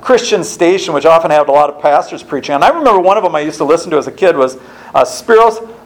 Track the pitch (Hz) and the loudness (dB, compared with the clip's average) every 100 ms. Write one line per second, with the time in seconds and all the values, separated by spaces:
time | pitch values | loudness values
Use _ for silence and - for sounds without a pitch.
0 | - 254 - 208 156 - 170 190 - 147 | 0 0 0 -4 -4 -2 0 0 -2 0
1 | 156 165 165 151 139 139 143 143 151 147 | 2 2 2 0 2 2 0 0 0 0
2 | 143 - - 139 - 143 185 330 277 196 | -2 -12 -10 -10 -4 0 0 2 2 2
3 | 180 208 180 156 151 151 147 160 180 151 | 2 0 0 -2 -6 -4 0 0 0 -4
4 | 131 - 185 147 131 131 - - - - | -4 -2 0 2 -2 -4 -20 -20 -6 -2
5 | - - - 220 233 220 - - | -2 -4 2 4 4 0 -14 -20